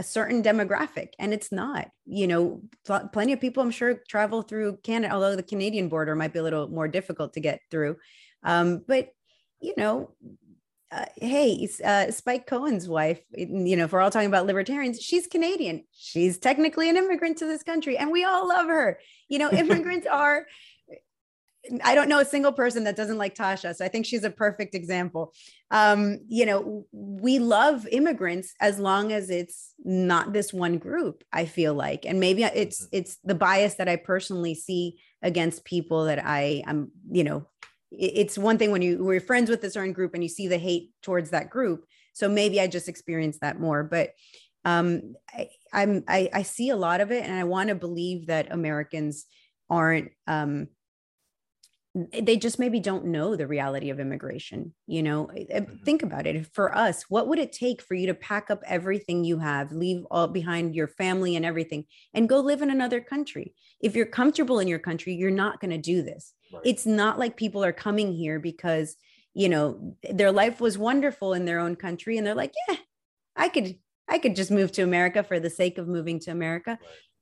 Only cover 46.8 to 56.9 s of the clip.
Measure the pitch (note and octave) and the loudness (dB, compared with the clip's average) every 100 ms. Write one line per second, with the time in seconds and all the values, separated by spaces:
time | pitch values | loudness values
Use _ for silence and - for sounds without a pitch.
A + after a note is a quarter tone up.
46.8 | E3+ F3 G3+ A#3+ G#3 F#3 F3 F#3 G#3 F#3+ | 2 2 0 -2 -4 -4 -2 0 0 -2
47.8 | E3+ E3+ F3 F3+ E3 D#3+ D3 E3+ D#3 D3+ | -4 -4 -4 -4 -2 -2 -2 -2 -2 -2
48.8 | D3+ D#3+ D3+ D3 - _ _ _ - E3+ | -4 -6 -6 -6 -14 _ _ _ -2 2
49.8 | D#3+ D#3+ - _ - D#3 D3 C#3+ C#3+ _ | 4 2 0 _ -4 -2 -2 -4 -6 _
50.8 | _ _ _ _ _ _ _ _ _ _ | _ _ _ _ _ _ _ _ _ _
51.8 | _ F#3 E3+ - A3 A3+ A#3 - B3 A3+ | _ -8 -6 -2 2 2 2 0 0 0
52.8 | F#3+ F#3+ E3+ E3 E3 G3+ C#3+ D3 C#3 C3+ | 0 -2 -2 -2 0 -2 -2 -2 -2 -4
53.8 | C#3 C3+ C3+ C3+ - - - - E3+ - | -6 -6 -6 -6 -8 -10 -10 -12 -12 -14
54.8 | - E3 D#3 D3+ D#3 - - - G3+ - | -6 -2 0 0 -4 -8 -6 -4 -4 -6
55.8 | - D4+ G3+ C#3+ D#3 D#3+ D#3 - G3+ - | 0 0 0 -4 -4 -4 -6 -2 0 2
56.8 | A3 | 0